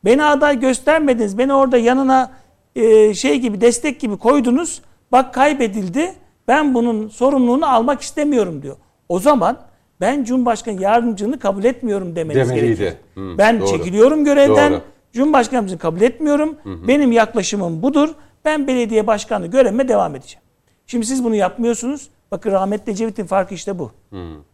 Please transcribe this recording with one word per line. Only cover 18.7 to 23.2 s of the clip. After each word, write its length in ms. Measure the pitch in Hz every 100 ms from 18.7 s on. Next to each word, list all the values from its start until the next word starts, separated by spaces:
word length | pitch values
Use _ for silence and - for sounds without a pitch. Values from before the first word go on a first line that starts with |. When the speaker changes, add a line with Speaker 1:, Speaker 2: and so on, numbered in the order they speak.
| 254 233 220 208
Speaker 1:
başkanı 400 | 208 - 208 170
görevime 420 | 247 247 220 262
devam 280 | 208 175 135
edeceğim. 260 | - - _ _ _ _ _
Şimdi 200 | 247 220
siz 180 | 262
bunu 100 | 240
yapmıyorsunuz. 760 | 214 180 185 233 226 240 285 - _ _
Bakın 220 | 190 220
rahmetli 380 | 196 196 208 208
Ecevit'in 340 | 196 226 208